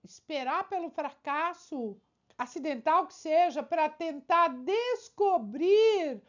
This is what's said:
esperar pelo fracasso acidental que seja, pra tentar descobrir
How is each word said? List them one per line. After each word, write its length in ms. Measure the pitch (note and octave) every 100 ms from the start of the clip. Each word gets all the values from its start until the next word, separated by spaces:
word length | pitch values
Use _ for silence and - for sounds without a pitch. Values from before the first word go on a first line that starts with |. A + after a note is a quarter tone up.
esperar 680 | - - _ D4 B3+ E4 F#4+
pelo 200 | F#4+ E4+
fracasso 1080 | - C#4+ - - D4 E4 E4+ - C#4+ A3+ G3 _ _ _ -
acidental 720 | B3 E4 D4+ C4 D#4 D#4+ D#4
que 80 | -
seja, 480 | D#4+ D#4 F4 D4
pra 260 | - E4+ D4+
tentar 600 | D#4 E4 C#4+ - E4+ E4+
descobrir 1700 | B3+ B3+ G#4+ B4 A#4 - - G4+ F4+ G#3 B3+ F4 G#4 A4 G#4 D#4 A3